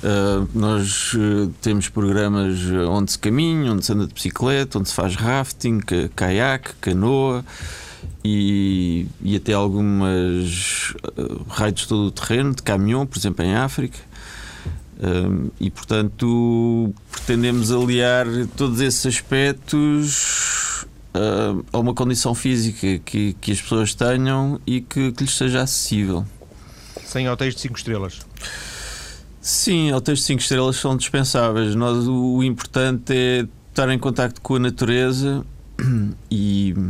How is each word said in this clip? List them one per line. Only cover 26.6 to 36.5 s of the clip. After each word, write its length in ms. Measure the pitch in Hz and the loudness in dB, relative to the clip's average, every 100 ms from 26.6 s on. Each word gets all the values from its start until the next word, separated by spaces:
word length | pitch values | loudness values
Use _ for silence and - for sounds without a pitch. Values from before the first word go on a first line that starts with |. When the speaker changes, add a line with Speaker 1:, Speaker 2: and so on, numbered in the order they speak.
| - - - - | -20 -20 -16 -16
Speaker 2:
Sem 240 | - 131 127 | -8 -4 -2
hotéis 260 | 123 131 | 0 -2
de 60 | - | -4
cinco 160 | 131 117 | -8 -6
estrelas? 440 | - 107 92 - - - - - - - - - - - - - | -4 -4 -4 -8 -18 -14 -12 -12 -12 -12 -12 -12 -14 -18 -20 -12
Speaker 1:
Sim, 520 | - - - 170 156 | -4 0 2 2 2
hotéis 260 | 131 127 139 | 2 0 0
de 60 | |
cinco 180 | - 131 | 0 0
estrelas 340 | - 131 131 131 | 0 2 2 0
são 200 | 139 131 | 0 -2
dispensáveis. 800 | - 139 131 135 117 110 107 | 0 0 2 2 2 2 2
Nós, 320 | 104 120 120 123 | 2 2 2 2
o, 300 | 127 127 127 | 2 2 2
o 40 | |
importante 680 | 131 120 - 131 131 127 127 | 2 0 -4 0 2 0 0
é 320 | 131 127 127 117 - - | 2 4 2 0 -8 -8
estar 180 | - 131 | 0 2
em 80 | 131 | 2
contacto 420 | 135 135 123 - | 0 0 0 -2
com 160 | - 131 | -2 0
a 20 | |
natureza 840 | 123 127 117 123 127 131 139 139 - - - - | 2 0 2 4 2 2 0 -2 -6 -14 -14 -2
<clears throat> 480 | 127 120 101 - - | 0 2 0 -4 -4
e 440 | 110 101 | 0 2